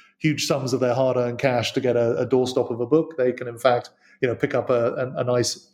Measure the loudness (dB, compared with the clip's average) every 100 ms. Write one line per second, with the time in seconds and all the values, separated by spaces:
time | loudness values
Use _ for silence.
0 | -20 _ -2 0 -2 -2 0 0 0 2
1 | 2 2 -2 -2 0 0 0 -2 0 2
2 | 2 0 2 2 2 0 -2 -2 2 2
3 | 0 -2 -2 -2 -8 0 2 2 -2 _
4 | _ -4 -2 0 -2 -2 2 2 2 -2
5 | -6 -4 -2 0 0 -4 -10